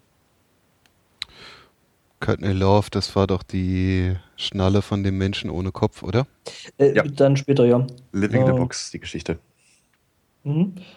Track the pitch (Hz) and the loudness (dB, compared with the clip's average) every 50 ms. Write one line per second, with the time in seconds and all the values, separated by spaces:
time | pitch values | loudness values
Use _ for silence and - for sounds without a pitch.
0 | _ _ _ _ _ _ _ _ _ _ _ _ _ _ _ _ _ _ _ _ | _ _ _ _ _ _ _ _ _ _ _ _ _ _ _ _ _ _ _ _
1 | _ _ _ _ - - - - - - - - - _ _ _ _ _ _ _ | _ _ _ _ -18 -18 -18 -20 -20 -20 -20 -20 -20 _ _ _ _ _ _ _
2 | _ _ _ _ - - 110 - - 101 95 95 95 95 101 104 101 - - 101 | _ _ _ _ -2 -2 -2 -2 0 -2 0 2 4 4 4 4 4 2 -2 -4
3 | - - - 101 98 95 95 90 - - - 95 92 92 92 92 92 95 95 92 | -6 -2 0 0 2 2 0 -4 -4 -6 -6 -4 -2 0 0 0 0 0 0 0
4 | 90 92 92 90 - _ _ - - - - 101 95 95 98 104 98 - 104 101 | 0 -2 -2 -4 -8 _ _ -10 -10 -8 -2 0 2 2 4 2 0 0 -2 -2
5 | 98 98 95 95 95 98 98 - - 78 76 82 92 95 - - 107 107 - - | -2 -2 -2 0 -2 -2 -2 -4 -8 -8 -8 -6 -6 -6 -2 -2 -2 -2 -2 -6
6 | - 87 98 117 135 - _ _ _ - - - - - - - 139 139 - 107 | -8 -2 -2 -2 -2 -2 _ _ _ -20 -18 -18 -20 -20 0 2 2 4 4 2
7 | - 143 139 - 139 135 139 135 - - 139 135 120 120 120 123 131 123 - - | 0 0 0 2 4 4 4 2 0 0 2 4 4 4 4 4 2 -2 -6 -14
8 | - _ - 98 101 104 113 127 131 131 131 127 127 127 - - - - - 82 | -20 _ -4 -2 -2 0 2 2 2 2 2 2 -2 -4 -6 -10 -12 -12 -14 -14
9 | - - - 82 - - 85 - - _ _ _ _ _ _ _ _ _ _ _ | -14 -12 -12 -10 -8 -6 -8 -8 -8 _ _ _ _ _ _ _ _ _ _ _
10 | _ _ _ _ _ _ _ _ _ 143 147 156 185 196 180 - - - - | _ _ _ _ _ _ _ _ _ -4 -2 -2 -2 -2 -4 -10 -18 -20 -20